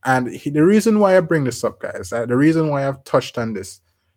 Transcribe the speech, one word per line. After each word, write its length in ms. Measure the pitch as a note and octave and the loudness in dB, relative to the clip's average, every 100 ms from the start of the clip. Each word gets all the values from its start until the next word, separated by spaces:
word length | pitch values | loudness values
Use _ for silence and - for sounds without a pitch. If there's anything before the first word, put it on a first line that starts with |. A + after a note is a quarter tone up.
And 280 | C3 C3 B2 | -2 0 -2
he, 180 | - D3+ | -8 -4
the 140 | D3 | 2
reason 360 | E3 G#3+ G#3+ G#3+ | 4 4 2 2
why 160 | G3 F#3 | 4 4
I 40 | |
bring 240 | E3+ D#3+ | 2 0
this 200 | C3 A#2 | -2 -4
up, 160 | A2+ - | -6 -6
guys, 320 | - G2+ G2 | -12 -12 -8
uh, 120 | A#2 | -6
the 120 | A#2 B2 | -2 2
reason 320 | D3+ D#3+ D#3 | 4 2 0
why 180 | C#3 C#3 | -2 -4
I've 160 | C3+ | -6
touched 320 | - C3+ - - | -2 -2 0 -4
on 160 | A2+ | -6
this 280 | G2+ F2+ - _ _ _ | -6 -10 -16 _ _ _